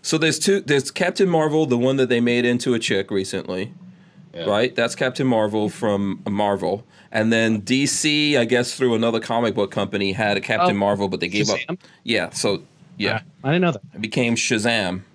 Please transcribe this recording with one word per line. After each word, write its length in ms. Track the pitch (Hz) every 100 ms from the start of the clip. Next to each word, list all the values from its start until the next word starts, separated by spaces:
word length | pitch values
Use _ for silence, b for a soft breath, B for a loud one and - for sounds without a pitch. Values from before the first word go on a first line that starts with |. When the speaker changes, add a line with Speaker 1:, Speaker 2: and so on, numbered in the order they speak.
Speaker 1:
So 160 | - 156
there's 220 | 160 156
two. 220 | - 196
There's 280 | 135 143 135
Captain 380 | - 180 175 190
Marvel, 380 | 170 156 151 151
the 120 | 120
one 200 | 127 135
that 100 | 127
they 140 | 123
made 240 | 120 120 120
into 280 | 120 127
a 60 | 120
chick 320 | - 101 98
recently, 600 | 101 95 95 - 92 110 - B B B B B
Speaker 2:
Yeah. 120 | 85 82
Speaker 1:
right? 280 | 104 123
That's 220 | - 117 -
Captain 320 | 127 123 131
Marvel 400 | 117 107 107 104
from 540 | - 117 101 101 92 -
Marvel. 560 | 101 104 98 85 101 - B B
And 220 | 110 110
then 260 | 113 113 110
D 260 | 95 131 143
C, 520 | - 156 147 151 143
I 80 | 117
guess, 280 | 127 -
through 220 | - 127 113
another 240 | 117 113
comic 340 | - 117 117
book 160 | 107 98
company, 440 | - 98 101 98
had 240 | 95 107 101
a 20 |
Captain 380 | 95 110 120 101
Speaker 3:
Oh, 20 |
Speaker 1:
Marvel, 300 | 101 101 101
but 100 | 80
they 80 | 90
gave 200 | 98 104
Speaker 3:
Shazam? 240 | 190 127
Speaker 1:
up. 80 | 180 B B -
Yeah. 240 | 110 82
So 340 | - 113 95 - _ - -
yeah, 220 | 98 110 - _
Speaker 3:
Ah, 40 | 135
I 20 |
didn't 120 | 170
know 80 | 180
that. 80 | 127 - -
Speaker 1:
it 40 |
became 340 | 107 135 120 113
Shazam 680 | - 117 113 113 95 92 -